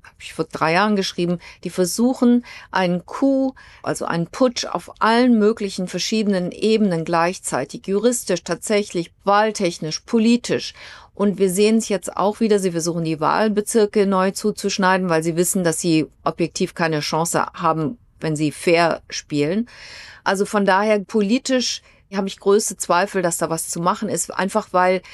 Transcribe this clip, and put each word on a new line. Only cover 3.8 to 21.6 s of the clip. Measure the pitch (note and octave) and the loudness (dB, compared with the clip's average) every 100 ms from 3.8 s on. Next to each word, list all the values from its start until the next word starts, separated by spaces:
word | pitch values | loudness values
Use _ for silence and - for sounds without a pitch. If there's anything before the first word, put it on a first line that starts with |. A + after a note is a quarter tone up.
also | - D#3 - | -8 -6 -4
einen | E3 E3+ | -4 -4
Putsch | - B3+ A#3+ - | 0 0 0 -6
auf | F3 - - | -8 -10 -2
allen | G#3+ A#3 B3+ A#3 | 2 4 4 6
möglichen | G#3 A3+ G3+ - F3+ | 4 2 -4 -6 -6
verschiedenen | F3+ - A3 G#3 F#3+ F3+ | -6 -2 0 0 0 -2
Ebenen | - G#3 A3 G#3 E3+ D#3+ | -2 2 4 2 0 0
gleichzeitig, | E3+ E3+ F#3 - C#3+ C3+ B2 - | 0 0 -2 -4 -4 -4 -8 -4
juristisch, | G3 A3+ B3 - F3+ | 0 0 0 -2 -4
tatsächlich, | - F3 - G#3 G#3 F3+ E3+ _ - | -4 -6 -2 -2 -2 -4 -6 _ 0
wahltechnisch, | G3+ A3 G#3+ F#3+ F3 D#3 D#3 | 2 2 0 -4 -4 -8 -8
politisch. | - A#3 A3 A#3+ - C#3 - - - - - | -2 2 4 2 2 -4 -4 -14 -20 -20 -16
Und | - G3+ E3+ | -2 -2 2
wir | G3 | 0
sehen's | F3+ G#3 A3+ G#3+ | 2 2 2 0
jetzt | G3 - - | -4 -4 -2
auch | F#3+ G#3 | -2 0
wieder, | A3+ G#3 | 2 2
sie | F#3 | 0
versuchen, | E3+ E3 E3+ | -2 -4 -2
die | E3 D#3 | -4 -2
Wahlbezirke | D3+ D#3 A3 G3+ G#3 A#3 G#3 G#3+ G3 | 0 2 2 0 0 0 2 2 2
neu | F#3+ F#3+ | 2 0
zuzuschneiden, | F#3+ G#3 G#3 G3+ - F#3 F#3+ F#3 | 0 -4 -2 -4 0 2 2 2
weil | E3 | 0
sie | D#3+ E3 | 0 0
wissen, | F3 G3 | 0 0
dass | E3+ D#3+ | 0 0
sie | F3 D#3+ D3+ _ | 0 0 0 _
objektiv | - - E3+ - F#3 | -6 -4 -4 -2 -4
keine | - E3 D#3 | -2 -2 -2
Chance | D3 D#3+ E3+ D#3+ - | -2 -2 -2 -2 -4
haben, | - E3+ D#3+ D3+ - _ _ | -2 -2 0 -2 -6 _ _
wenn | D#3+ D3+ | -4 -2
sie | D3+ | -2
fair | - - E3+ E3+ - - | -2 2 4 4 0 -8
spielen. | - - D3 C#3+ G3 A#3+ - - - - - | -14 -6 -2 0 -2 -4 -10 -20 -20 -20 -8
Also | - F#3+ G3+ | -2 0 0
von | G#3+ G3 | 0 2
daher | F#3+ G#3+ G#3 | 2 2 0
politisch | F#3+ A3+ G3 B3 - B3+ | 0 0 2 0 2 0